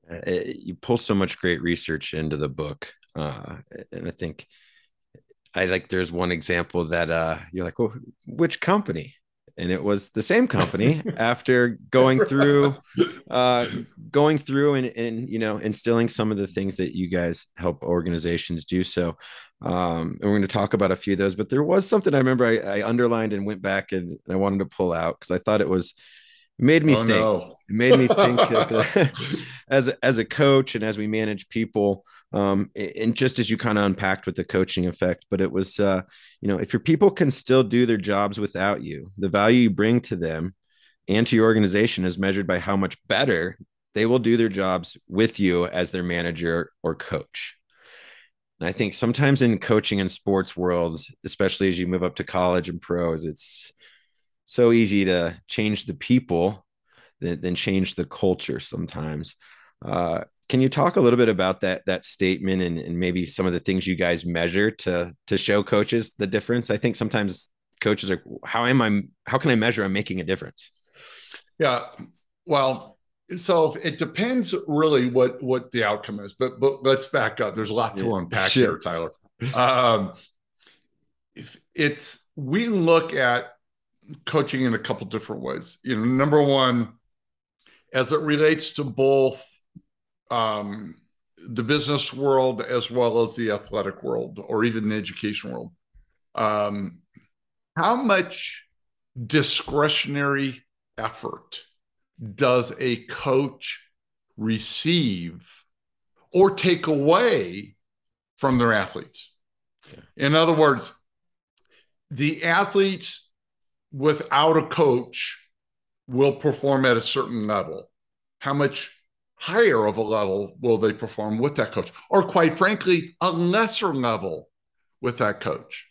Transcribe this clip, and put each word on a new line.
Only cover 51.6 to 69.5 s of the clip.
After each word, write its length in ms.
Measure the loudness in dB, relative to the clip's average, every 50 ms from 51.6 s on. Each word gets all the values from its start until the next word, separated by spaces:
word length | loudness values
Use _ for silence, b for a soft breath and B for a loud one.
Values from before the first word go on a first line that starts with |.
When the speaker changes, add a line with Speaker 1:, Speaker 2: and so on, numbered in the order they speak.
| 0 0
Speaker 1:
as 100 | 2 0
you 80 | -2
move 180 | -2 -2 -2 -2
up 100 | -4 -4
to 80 | -6 -10
college 440 | -4 -2 0 2 2 2 0 0 -4
and 120 | -8 -10
pros, 440 | -6 -6 -4 -2 -2 -2 -2 -4 -6
it's 480 | -8 -8 -10 -12 -12 -12 -14 -16 -18 b b b b b b b b b b b b b _ _
so 280 | -8 2 4 4 6
easy 320 | 6 6 4 4 4 2 2
to 300 | 4 2 2 0 -2 -6 -8 _ _
change 380 | -6 -4 -2 -2 -2 -4 -6
the 80 | -10 -12
people 720 | -12 0 2 2 2 2 0 0 2 2 0 -2 -4 _ _ _ _ _ b b b b b b _
than, 200 | -6 -6 -6 -4
than 140 | -4 -4 -4
change 380 | -2 -2 0 0 0 0 -2 -4
the 100 | -6 -8
culture 560 | -8 -4 -2 0 0 0 0 -4 -8 -8 -8
sometimes. 760 | -8 -10 -10 -10 -10 -8 -8 -10 -8 -8 -8 -8 -10 -12 -16 b b b b b b b b b -8
Uh, 360 | -4 -4 -2 -2 -2 -4 -4 -6 _ _ _ _ _
can 120 | 0 2
you 80 | 2 2
talk 280 | 2 2 0 2 2
a 40 | 4
little 160 | 4 4 6
bit 120 | 4 4 2
about 340 | 2 2 0 0 0 0
that, 220 | -2 -4 -4 -2 _
that 180 | -4 -4 -4 -4
statement 580 | -10 -4 -2 0 0 0 0 -2 -2 -2 0
and, 160 | -2 -2 -4 -6
and 200 | -6 -6 -4 -2
maybe 280 | -2 -2 0 -2 -4
some 180 | -4 -4 -2 -2
of 80 | 0
the 80 | 0 -2
things 260 | -2 -2 -2 -2 0
you 100 | -2 -2
guys 280 | 0 0 0 0 -2 -2
measure 460 | -4 -2 -2 -2 0 0 0 0 0
to, 420 | -2 -4 -4 -2 -2 -2 -4 -4 -10 _ _
to 100 | -4 -2
show 260 | -2 0 2 0 0
coaches 520 | 2 2 0 0 2 2 0 -2 -2 -4 _
the 100 | -6 -6
difference? 440 | -2 -2 -4 -2 0 -2 -2 0 -2
I 60 | -4
think 200 | 0 0 -2 0
sometimes 520 | 0 -4 -2 0 0 -2 -2 -4 -8 -14 _ _ _ _ _ _ _
coaches 300 | 0 0 0 0 0 -4
are, 120 | -4 -4 _ -14 -18 -14 -12
"How 220 | -6 -4 0 2
am 140 | 4 4 4
I, 220 | 4 4 2 0 -2 -4 _ _ _
how 120 | -4 -2 0
can 120 | 2 2